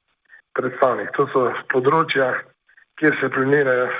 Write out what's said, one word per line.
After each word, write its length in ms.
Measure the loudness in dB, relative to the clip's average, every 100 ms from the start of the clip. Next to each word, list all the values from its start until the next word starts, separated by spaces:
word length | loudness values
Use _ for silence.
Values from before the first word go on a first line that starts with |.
| _ _ _ -20 _
predstavnik. 560 | -6 -6 0 0 0 -4 -2
To 100 | 0
so 100 | 0 0 -2 -4
področja, 640 | 0 2 2 2 0 0 -2 -8 _ _ _ _ -2
kjer 180 | 0 2
se 80 | -2
planirajo 600 | 0 2 2 4 2 0